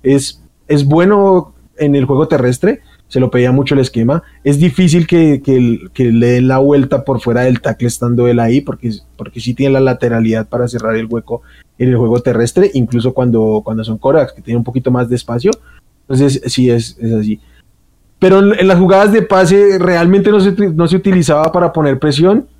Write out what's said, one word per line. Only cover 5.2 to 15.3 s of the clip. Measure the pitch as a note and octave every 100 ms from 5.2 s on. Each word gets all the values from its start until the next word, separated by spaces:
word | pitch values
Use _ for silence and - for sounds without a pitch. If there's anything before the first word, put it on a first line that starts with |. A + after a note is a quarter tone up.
| D#3+ C#3
que | C#3 C3
el, | A#2+ A#2 F#2
que | - B2
le | A2+ A#2
den | B2 B2+
la | C3
vuelta | C#3 C#3+ C3+ C#3
por | C#3 B2
fuera | - A#2+
del | B2+ B2
tackle | D3 A2 A#2+
estando | - A#2+ A#2+ A#2+
él | A#2+
ahí, | A#2 B2+
porque, | C#3+ - A#2+ G#2 _ _
porque | A2 -
sí | A2+
tiene | A#2+ C#3
la | C3+
lateralidad | C3+ B2 B2 A#2 A2+ A2 G#2+
para | A#2+ B2
cerrar | A#2+ A2 A2
el | A2+
hueco | A#2 - A#2 _ _ _ _
en | B2+
el | B2
juego | A#2 A#2
terrestre, | - A2+ A#2+ - G3+
incluso | C3+ A#2 A#2 A#2+
cuando, | B2+ B2 A#2 A2 G#2+
cuando | G#2 A2 G#2+
son | G#2+
quarterbacks | C3+ D#3 C3
que | -
tienen | - A#2+
un | A#2
poquito | B2 B2+
más | B2 A#2+
de | B2
espacio, | -